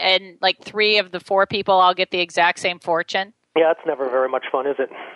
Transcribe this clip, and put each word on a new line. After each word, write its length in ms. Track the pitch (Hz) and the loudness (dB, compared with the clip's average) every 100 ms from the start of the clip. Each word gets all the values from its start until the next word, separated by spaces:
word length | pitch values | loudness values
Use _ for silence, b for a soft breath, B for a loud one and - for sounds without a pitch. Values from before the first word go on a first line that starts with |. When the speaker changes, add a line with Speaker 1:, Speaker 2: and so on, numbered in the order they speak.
Speaker 1:
and, 380 | 185 185 190 175 | 0 0 -2 -2
like, 220 | 190 180 | -2 -2
three 340 | - 208 208 208 | -8 0 2 2
of 160 | 185 | 0
the 80 | 180 | -8
four 240 | - 196 | -2 0
people 300 | 196 208 196 | 0 -2 2
all 180 | 190 185 | 4 4
get 180 | 185 185 | 2 -2
the 100 | 180 | -2
exact 380 | 175 180 170 - | -2 2 2 0
same 200 | 190 175 | -4 -4
fortune? 560 | - 165 170 196 202 _ _ | -2 -2 -2 -4 -6 _ _
Speaker 2:
Yeah, 120 | 156 160 | 0 2
that's 120 | 165 165 | 0 -4
never 220 | 135 135 | -4 -2
very 220 | 131 131 | -2 -2
much 160 | 127 - | -4 -4
fun, 160 | 139 143 | -4 -4
is 100 | 135 | -4
it? 100 | 127 B B | -6 B B